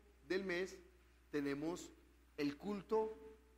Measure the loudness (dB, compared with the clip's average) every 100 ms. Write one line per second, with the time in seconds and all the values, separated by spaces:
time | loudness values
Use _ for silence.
0 | -20 -20 -2 0 2 0 0 -4 -16 -20
1 | -20 -20 -2 0 2 0 0 -2 -6 -16
2 | -20 -20 -14 0 0 0 -2 -4 2 4
3 | 4 -2 -12 -18 -20